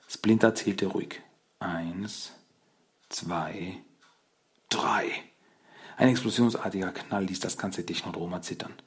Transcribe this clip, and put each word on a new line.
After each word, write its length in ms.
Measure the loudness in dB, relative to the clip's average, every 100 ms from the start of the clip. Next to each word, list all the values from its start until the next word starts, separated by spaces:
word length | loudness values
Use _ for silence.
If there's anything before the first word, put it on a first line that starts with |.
| _
Splinter 480 | -4 4 8 6 4
zählte 320 | 0 0 0
ruhig. 340 | -2 -6 -10 -16 _ _ _
Eins, 720 | -6 -4 -4 -6 -6 -8 -12 -14 _ _ _ _ _ _ _
zwei, 680 | -6 -4 -2 -2 -4 -6 -8 -14 _ _ _ _ _ _ _ _
drei. 420 | 0 2 2 0 -4 -10 _ _ _ _ -20 -20 4
Ein 120 | 6
explosionsartiger 840 | 6 2 4 4 4 -2 -2 -4
Knall 340 | -6 -4 0 0
ließ 140 | -2
das 180 | -4 -2
ganze 280 | -2 -4 -4
Technodrom 460 | -4 -4 -6 -4
erzittern. 400 | -6 -6 -8 -8 -12